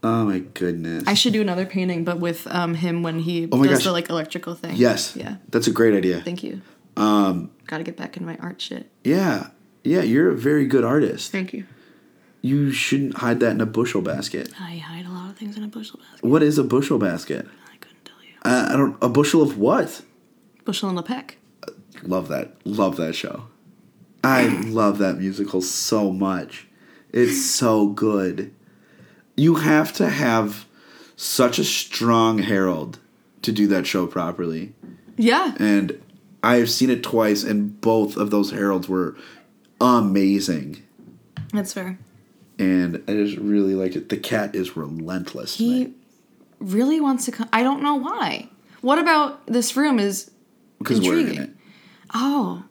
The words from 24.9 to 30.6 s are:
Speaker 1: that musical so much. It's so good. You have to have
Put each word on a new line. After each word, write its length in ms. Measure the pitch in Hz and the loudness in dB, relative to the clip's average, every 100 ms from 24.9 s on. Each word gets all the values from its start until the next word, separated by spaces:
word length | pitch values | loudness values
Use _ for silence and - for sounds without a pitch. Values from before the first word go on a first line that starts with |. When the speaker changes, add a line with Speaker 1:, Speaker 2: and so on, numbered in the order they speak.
| 101 | 2
Speaker 1:
that 200 | 95 87 | 0 0
musical 440 | 95 98 98 92 | -4 -4 -4 -2
so 500 | 90 - - 113 101 | -2 -4 0 0 0
much. 540 | 92 98 92 - - - _ - - _ | 0 -2 -2 -6 -14 -20 _ -20 -20 _
It's 280 | 113 120 139 | 2 2 2
so 420 | 135 - 123 110 104 | -2 0 2 4 2
good. 680 | 101 110 104 92 87 98 _ _ _ _ _ - _ _ - | 2 0 0 -2 -4 -10 _ _ _ _ _ -20 _ _ 2
You 200 | 151 160 | 4 4
have 360 | 156 151 156 | 4 2 2
to 140 | - 165 | 0 0
have 580 | 139 139 113 104 104 | 2 2 2 0 -4